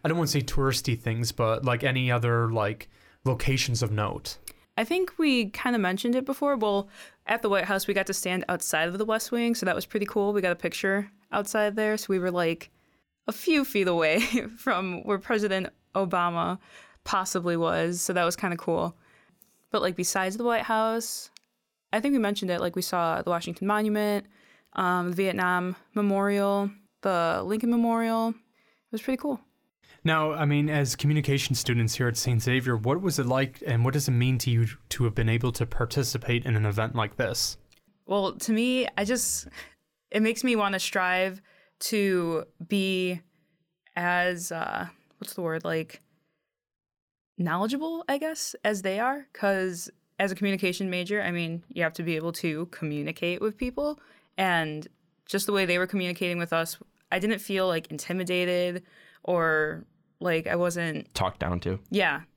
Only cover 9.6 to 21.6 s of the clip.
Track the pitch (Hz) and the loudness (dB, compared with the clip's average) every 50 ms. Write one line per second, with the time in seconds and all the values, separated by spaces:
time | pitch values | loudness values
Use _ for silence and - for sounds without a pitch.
9.6 | - 185 170 - - - - 214 208 - - 208 202 202 208 202 185 180 175 - | 0 0 0 -2 -4 -4 -2 -2 -2 0 0 0 0 2 2 2 2 0 0 0
10.6 | - 170 - - - 196 196 202 202 202 _ _ _ _ - 208 208 - - 220 | -4 -6 -4 -2 0 0 0 0 -2 -4 _ _ _ _ -4 -4 -2 0 0 2
11.6 | 208 208 208 220 214 214 214 214 - - 190 185 175 185 175 175 170 165 165 165 | 2 2 2 0 0 0 0 -2 -2 0 0 0 0 0 0 2 2 0 0 -2
12.6 | - - _ _ _ _ _ _ _ _ _ _ _ - 214 - - 359 320 294 | -8 -20 _ _ _ _ _ _ _ _ _ _ _ -8 -8 -2 2 2 4 4
13.6 | 269 - - 202 190 180 175 170 160 156 160 208 226 - 233 247 - 214 226 - | 2 2 0 2 2 4 4 4 4 4 4 2 2 2 0 -2 -2 -4 -12 -6
14.6 | - 262 214 180 190 185 180 175 - 208 208 190 - - 247 214 208 202 190 190 | -2 -2 0 0 -2 -4 -6 -6 -4 -4 -4 -4 -2 -2 0 0 2 0 0 -2
15.6 | 185 - _ _ _ _ - 190 196 175 190 180 175 175 170 170 170 175 185 190 | -2 -6 _ _ _ _ -2 -2 0 0 0 0 0 0 0 0 -2 -2 -2 -6
16.6 | - - - - - - - _ _ - - 190 190 190 - 185 170 175 170 165 | -8 -20 -20 -20 -20 -20 -20 _ _ -2 0 0 0 0 -4 -2 0 0 0 2
17.6 | 165 165 170 165 165 170 175 175 - - 180 180 170 170 175 - - 185 175 170 | 2 2 2 2 0 0 -2 -2 -4 0 0 2 2 2 0 -2 -4 -4 -4 -2
18.6 | - - 165 170 170 170 - _ _ _ _ _ _ _ _ _ - _ _ _ | -2 0 0 0 0 -2 -6 _ _ _ _ _ _ _ _ _ -20 _ _ _
19.6 | _ _ - 208 - 185 175 180 180 - - 196 190 190 196 220 240 240 233 220 | _ _ -2 0 0 0 0 -2 -2 -2 0 0 -2 -2 -2 -2 0 0 2 0
20.6 | 208 - 220 220 220 226 226 226 226 - - - - - _ - _ _ _ _ | 0 0 0 2 2 2 0 -2 -4 -6 -8 -10 -12 -14 _ -20 _ _ _ _